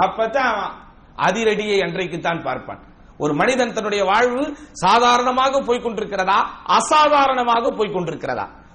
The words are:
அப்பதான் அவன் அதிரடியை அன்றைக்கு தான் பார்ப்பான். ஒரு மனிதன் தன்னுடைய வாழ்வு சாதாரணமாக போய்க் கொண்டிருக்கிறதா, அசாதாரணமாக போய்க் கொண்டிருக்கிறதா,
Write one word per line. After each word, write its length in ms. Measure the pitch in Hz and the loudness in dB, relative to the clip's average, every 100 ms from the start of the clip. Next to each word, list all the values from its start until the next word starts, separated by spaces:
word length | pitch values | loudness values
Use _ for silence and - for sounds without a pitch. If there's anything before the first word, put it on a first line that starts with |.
அப்பதான் 540 | 185 - 339 269 254 | 0 0 -2 0 0
அவன் 260 | 208 185 - - - - - | -2 -6 -10 -20 -20 -16 -2
அதிரடியை 640 | 156 208 220 208 208 196 | 0 2 0 0 0 0
அன்றைக்கு 380 | 175 175 175 165 | 0 -2 -6 -4
தான் 240 | 170 165 | -4 -4
பார்ப்பான். 420 | 131 123 - 101 - - - - | -4 -8 -8 -16 -18 -20 -18 -6
ஒரு 160 | 147 | -2
மனிதன் 380 | 147 220 262 233 | 0 0 2 0
தன்னுடைய 320 | 208 208 202 | -2 -4 -2
வாழ்வு 520 | 190 214 247 247 302 294 - | 2 2 2 0 -4 -8 -16
சாதாரணமாக 880 | - 185 226 240 240 254 254 269 277 | -2 2 4 4 4 2 0 2 0
போய்க் 260 | 208 247 240 | 0 -2 -2
கொண்டிருக்கிறதா, 580 | 214 196 190 185 208 - - | -6 -6 -4 0 0 0 -6
அசாதாரணமாக 1040 | - 214 - 311 294 285 277 254 240 233 247 | 0 0 4 4 6 4 4 2 2 0 0
போய்க் 260 | 208 208 185 | -2 -2 -2
கொண்டிருக்கிறதா, 520 | 160 143 131 117 95 - - | -4 -6 -6 -6 -6 -12 -20